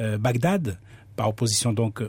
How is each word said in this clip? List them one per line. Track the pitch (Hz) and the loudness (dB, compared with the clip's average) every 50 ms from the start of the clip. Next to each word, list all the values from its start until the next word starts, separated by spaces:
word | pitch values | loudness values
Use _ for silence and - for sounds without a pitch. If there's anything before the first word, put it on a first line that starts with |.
euh, | 117 107 107 | -4 -2 -2
Bagdad, | 104 107 127 123 120 117 170 196 202 160 110 95 - - - - - - - - | 0 0 0 0 2 2 2 2 2 0 -4 -6 -8 -12 -20 -20 -20 -20 -10 -6
par | - 110 110 | -2 -2 -2
opposition | 107 - 123 110 98 - - 120 110 | 0 0 0 0 0 0 0 2 2
donc | 110 117 110 - - 110 | 2 0 0 -2 -4 -8